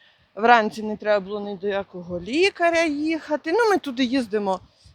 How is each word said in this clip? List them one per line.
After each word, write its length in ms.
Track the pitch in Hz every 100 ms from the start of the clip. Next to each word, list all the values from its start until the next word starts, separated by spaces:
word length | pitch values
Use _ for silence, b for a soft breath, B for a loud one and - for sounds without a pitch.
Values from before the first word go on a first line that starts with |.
| b b b
Вранці 480 | 190 226 240 214 220
не 140 | 214 208
треба 300 | 214 208 185
було 140 | 208
ні 160 | 202 196
до 120 | 202
якого 520 | 196 190 180 175 180
лікаря 640 | 180 294 392 - 339 330
їхати. 680 | 330 285 311 320 - 302 320
Ну, 180 | 403 466
ми 80 | 370
туди 260 | 285 240
їздимо 560 | 247 269 226 214 202 185 - b b